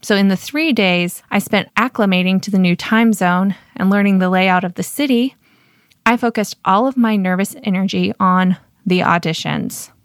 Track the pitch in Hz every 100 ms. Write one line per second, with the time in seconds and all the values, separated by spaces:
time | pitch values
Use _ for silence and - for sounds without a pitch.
0 | - 202 196 185 - 294 320 226 190 175
1 | 175 - - 202 - 208 - - 247 -
2 | 202 185 185 190 - 190 180 175 - 220
3 | 233 214 180 180 196 185 _ - 190 202
4 | 202 190 185 185 190 180 180 175 180 -
5 | 285 240 262 - _ _ _ _ _ _
6 | 226 240 240 226 202 - - 196 262 254
7 | 226 214 185 185 202 - 214 185 190 185
8 | 180 - 190 185 185 185 _ _ 190 180
9 | - 170 165 160 165 147 - - - _